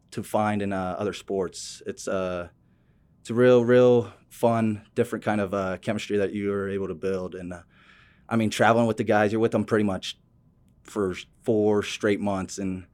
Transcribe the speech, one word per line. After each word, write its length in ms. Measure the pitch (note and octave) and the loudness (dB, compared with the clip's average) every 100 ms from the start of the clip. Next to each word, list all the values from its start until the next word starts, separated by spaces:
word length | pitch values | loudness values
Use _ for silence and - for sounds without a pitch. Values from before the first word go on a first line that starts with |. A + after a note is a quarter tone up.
| _ | _
to 100 | - | -12
find 400 | G2+ A2 G#2+ G#2 | -4 -2 0 -2
in, 100 | G2+ | -4
uh, 220 | G2 F#2 F2+ | -4 -4 -4
other 120 | G#2 | -6
sports. 720 | F2 - G2 F2 - - - | -6 -6 -4 -4 -6 -14 -12
It's, 220 | - F#2+ - | -12 -10 -6
uh, 420 | G2 F#2 F2+ F2 - _ _ _ _ _ _ | -4 -4 -6 -10 -16 _ _ _ _ _ _
it's 100 | - | -4
a 40 | |
real, 300 | A#2 B2+ B2 | 4 6 6
real 480 | A#2 B2 B2 B2 G#2 - _ | 6 6 6 6 2 -8 _
fun, 580 | - A#2+ A#2 A2 G2+ - | -2 0 2 0 -2 -4
different 300 | - A#2 A2 | -4 -2 -4
kind 160 | - G#2 | -4 -2
of, 120 | G2 | -2
uh, 260 | G2+ F#2 F#2 | -2 -4 -4
chemistry 380 | - G#2 - G#2 | -4 -6 -2 -2
that 140 | F#2+ | 0
you 200 | G#2 G2+ | -2 -4
are 160 | G2+ G2 | -2 -4
able 180 | G2 F#2+ | -4 -6
to 80 | |
build. 400 | E2 F#2+ F#2+ F2+ | -6 -4 -4 -6
And, 180 | F2+ F2+ | -10 -12
uh, 100 | F2 - _ _ _ _ _ - | -14 -16 _ _ _ _ _ -6
I 80 | A2+ | -2
mean, 140 | A2 | 0
traveling 360 | - A2 A2+ A#2 | 2 4 6 4
with 120 | - | 0
the 60 | |
guys, 280 | A#2 G#2 G#2 | 2 2 2
you're 80 | A2 | 2
with 120 | A2+ | 2
them 120 | A2+ | 0
pretty 200 | G#2 A2+ | 0 0
much 320 | G#2 F#2 - - _ _ _ _ _ _ | 0 -2 -8 -14 _ _ _ _ _ _
for 320 | - - G2 F2+ - _ | -10 -4 -4 -4 -12 _
four 400 | - G#2+ G#2 G#2 | -2 2 2 2
straight 380 | G2 - A2 G2 | -2 -2 0 0
months, 380 | G2+ F#2+ F#2 - | -2 -4 -6 -8
and 280 | G2 F#2 F2+ | -6 -8 -10